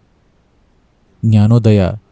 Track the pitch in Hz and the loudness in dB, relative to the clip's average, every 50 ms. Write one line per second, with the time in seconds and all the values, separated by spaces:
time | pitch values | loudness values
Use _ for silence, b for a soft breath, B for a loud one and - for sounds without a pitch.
0 | _ _ _ _ _ _ _ _ _ _ _ _ _ _ _ _ _ _ _ _ | _ _ _ _ _ _ _ _ _ _ _ _ _ _ _ _ _ _ _ _
1 | _ _ _ _ - 113 110 110 104 107 117 120 110 113 107 101 92 87 104 - | _ _ _ _ -4 -2 0 0 2 2 0 0 2 0 0 0 0 -4 -6 -10
2 | - _ | -16 _